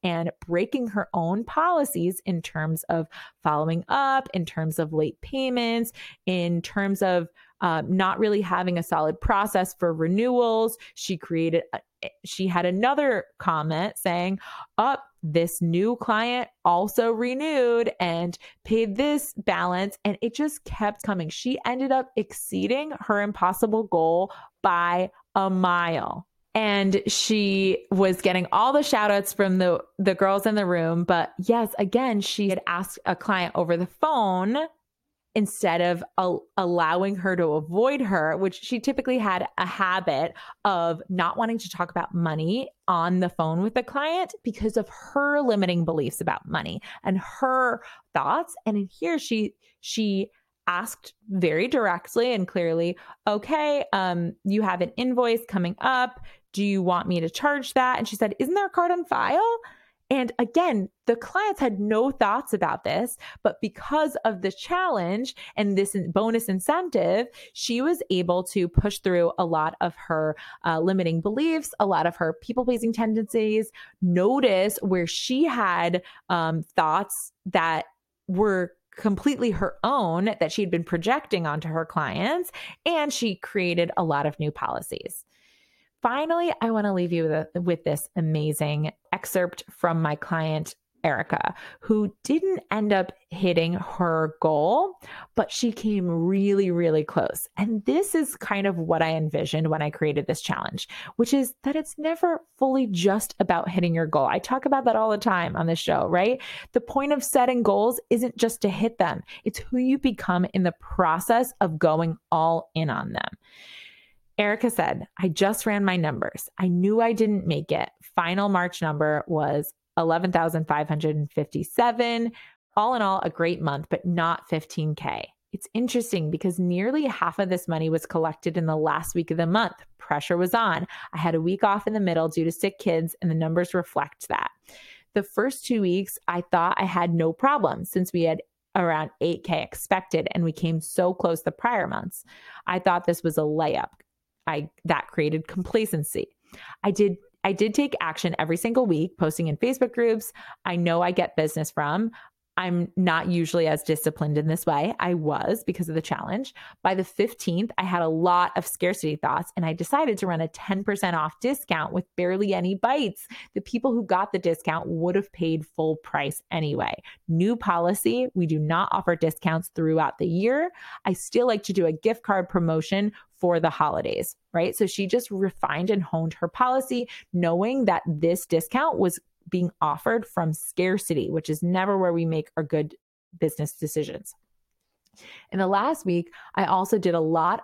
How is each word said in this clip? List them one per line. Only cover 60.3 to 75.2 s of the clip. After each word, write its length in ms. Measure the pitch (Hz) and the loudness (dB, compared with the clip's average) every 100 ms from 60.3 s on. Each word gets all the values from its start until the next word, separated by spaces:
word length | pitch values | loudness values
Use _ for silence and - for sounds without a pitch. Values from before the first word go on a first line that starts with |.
| - | -2
again, 520 | 233 330 349 220 190 _ - | 0 2 2 2 -2 _ -2
the 80 | 233 | -2
clients 440 | - 381 415 - | -2 -2 0 0
had 200 | 262 196 | -2 0
no 320 | 208 220 269 | 0 2 2
thoughts 420 | - 208 233 - | 2 0 0 -2
about 300 | 202 165 - | -2 -2 -2
this, 340 | - 160 247 - - - | -2 -2 -4 -8 -16 -2
but 180 | 214 - | -2 -2
because 560 | 208 - - 302 302 - | -6 -6 -2 0 0 -2
of 200 | 226 190 | -4 -2
the 80 | 190 | -4
challenge 840 | - - 349 370 226 175 208 262 - - - | -6 -4 -2 0 0 -2 -2 -4 -10 -10 -2
and 200 | 202 196 | 0 2
this 200 | 196 202 | 0 -2
in-, 160 | 170 | 0
bonus 360 | 190 220 226 226 | 0 2 0 0
incentive, 800 | 190 - 330 359 196 170 202 240 - - | 0 2 2 2 2 4 2 0 -8 -18
she 280 | - - 233 | -8 -4 0
was 220 | 294 311 - | 0 0 0
able 320 | 185 175 180 | 0 2 0
to 240 | 180 202 175 | 0 -2 0
push 320 | - 208 202 | 0 0 0
through 320 | 190 175 170 - | 0 2 2 2
a 60 | 170 | 0
lot 300 | 160 156 - | 0 0 -2
of 140 | 175 - | -4 -4
her, 400 | - 160 156 151 - - | -4 0 0 -2 -8 -6
uh, 160 | 170 160 | -2 0
limiting 420 | 175 190 170 165 | 2 2 2 0
beliefs, 520 | 202 233 320 320 - - | 0 0 0 0 -2 -2
a 80 | 202 | 0
lot 180 | 165 170 | 2 0
of 100 | - | 0
her 160 | 165 | -2
people-pleasing 600 | - - 240 254 233 226 | -4 -6 -2 0 0 0
tendencies, 800 | 233 220 220 214 226 214 214 214 - - - | 0 0 -2 -2 0 2 0 -2 -8 -20 -2
notice 800 | 180 175 202 269 247 185 208 - | 2 4 4 4 4 4 2 0
where 240 | 196 185 170 | 0 0 0
she 380 | - | -4